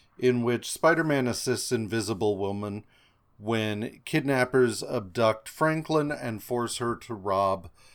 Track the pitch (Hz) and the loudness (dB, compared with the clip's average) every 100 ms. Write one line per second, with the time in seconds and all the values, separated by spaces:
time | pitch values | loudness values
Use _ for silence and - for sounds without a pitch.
0 | _ - 127 123 120 120 - - 160 165 | _ 0 2 2 2 -2 -4 2 2 4
1 | 160 139 123 117 - 120 - 123 107 113 | 2 2 0 -2 -2 -2 0 -2 0 -2
2 | 101 101 107 98 98 101 104 104 - _ | -2 0 0 0 -2 -4 -6 -8 -12 _
3 | _ _ _ - 104 113 107 104 117 - | _ _ _ -10 -2 0 0 -2 -6 -10
4 | - 156 131 135 123 131 123 110 - 127 | -4 -2 2 2 4 4 4 2 -4 -6
5 | 95 101 110 110 - - 156 160 151 156 | -4 2 2 2 -4 0 0 0 0 0
6 | 147 143 127 110 - 120 117 - 120 113 | 0 -4 -6 -6 -4 -2 -2 -2 -4 -4
7 | - 110 95 95 98 95 90 - - | -6 -6 0 2 2 0 -6 -20 -20